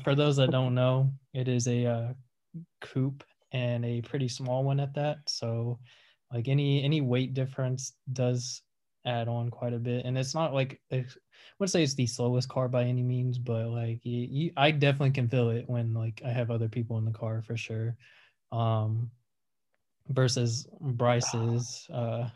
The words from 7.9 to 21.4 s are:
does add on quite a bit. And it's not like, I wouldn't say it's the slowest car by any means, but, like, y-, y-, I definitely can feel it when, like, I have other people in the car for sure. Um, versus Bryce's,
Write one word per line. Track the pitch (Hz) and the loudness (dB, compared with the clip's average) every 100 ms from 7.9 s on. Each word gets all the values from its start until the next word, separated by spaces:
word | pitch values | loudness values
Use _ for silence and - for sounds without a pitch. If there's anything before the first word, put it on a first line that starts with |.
| - - | -12 -8
does | 127 123 123 123 - _ _ _ _ | 0 2 0 -4 -12 _ _ _ _
add | - 120 117 | -4 -2 -2
on | 117 120 | -2 -2
quite | 117 123 | -4 -4
a | 120 | -4
bit. | 120 120 127 | -2 -2 -2
And | 131 | -2
it's | 135 | -2
not | 160 160 | -2 0
like, | 135 135 - _ | 0 -2 -4 _
I | 131 127 - _ _ - _ | -4 -4 -12 _ _ -20 _
wouldn't | 196 | 0
say | 190 | 4
it's | 147 | 2
the | 135 120 | 2 0
slowest | - 123 123 123 | 2 2 2 0
car | - 127 | -2 0
by | 123 | 2
any | 123 123 | 2 0
means, | 123 127 127 123 | 0 0 0 -2
but, | 120 113 113 | -2 -2 -2
like, | 117 117 117 | -2 -4 -4
y-, | 120 120 123 | -4 -4 -2
y-, | 139 170 170 | -2 -2 4
I | 143 | 4
definitely | 156 143 139 139 | 6 4 4 2
can | 135 120 | 2 2
feel | 131 117 | 4 4
it | 113 127 | 2 -2
when, | 120 117 | -2 0
like, | 113 113 110 | -2 -4 -4
I | 131 | -4
have | 120 117 | -2 0
other | 117 113 | 0 0
people | 113 110 113 | -2 -4 -2
in | |
the | 113 | -2
car | 113 113 113 | -2 -4 -4
for | 107 117 | -4 -6
sure. | - 113 113 117 - - _ _ _ | -6 -4 -4 -6 -12 -20 _ _ _
Um, | 117 113 110 110 110 120 - _ _ _ _ _ _ _ _ - | -2 2 2 2 0 -4 -8 _ _ _ _ _ _ _ _ -4
versus | 131 131 127 120 117 - - | 2 2 4 0 0 -6 -8
Bryce's, | 143 120 120 120 117 117 | -6 2 4 4 2 0